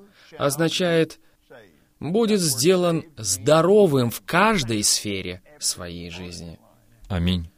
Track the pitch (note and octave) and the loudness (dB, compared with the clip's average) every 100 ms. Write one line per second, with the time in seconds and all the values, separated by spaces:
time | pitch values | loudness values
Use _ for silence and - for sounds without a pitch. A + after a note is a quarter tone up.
0 | - _ - D#3+ C#3+ C#3 E3 D#3 F3+ E3 | -12 _ -20 -4 -2 0 -2 0 0 0
1 | D#3+ - _ _ _ C3 G2+ _ _ _ | 0 -4 _ _ _ -20 -20 _ _ _
2 | C#3+ G3+ A3+ G#3+ E3 A2+ D3+ F#3 F3 E3 | -4 0 2 2 0 0 2 2 2 -2
3 | - - G#2+ F2+ A#2 D#3+ E3+ G#3 G3 C#3 | -6 -10 -6 -4 2 4 6 6 6 4
4 | A#2+ - - E3 G#3+ G#3 A#2+ A2 G#2 - | 0 -4 -2 2 2 2 0 -2 0 -2
5 | G#2 G2 F2+ F2+ - D3 - - F2 E2+ | -4 -6 -8 -12 -16 -10 -8 -8 -10 -12
6 | E2+ F2 F2 F2 E2+ E2 _ _ _ _ | -12 -14 -14 -14 -16 -18 _ _ _ _
7 | - F#2 F2 F2+ E2 | -6 -2 0 -2 -4